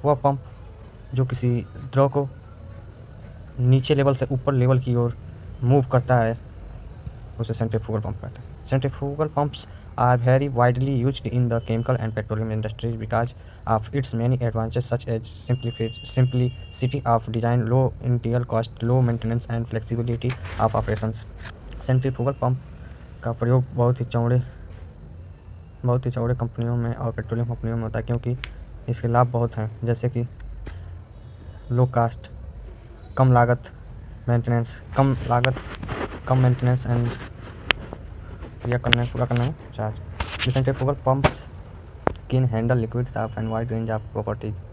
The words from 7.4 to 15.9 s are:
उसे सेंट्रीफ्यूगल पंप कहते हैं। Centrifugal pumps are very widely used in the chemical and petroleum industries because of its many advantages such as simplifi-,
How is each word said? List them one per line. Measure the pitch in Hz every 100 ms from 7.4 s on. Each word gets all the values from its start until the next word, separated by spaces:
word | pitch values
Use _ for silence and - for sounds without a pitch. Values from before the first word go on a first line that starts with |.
उसे | 113
सेंट्रीफ्यूगल | 113 113 110 110 110
पंप | 104 -
कहते | - -
हैं। | - - -
Centrifugal | 135 139 - 139 143 156 143
pumps | 147 - - - - -
are | 123 123
very | 123 131 143 120
widely | 123 123 135 135 123
used | 139 110
in | 120 123
the | 117 113
chemical | 113 117 123
and | 113 110
petroleum | 107 110 113 110
industries | 110 110 117 113
because | 110 113 120 - - - -
of | 110 110
its | 139 131
many | 113 120 131 120
advantages | 113 113 117 -
such | 120 -
as | 113 107 - -
simplifi-, | 123 120 - 113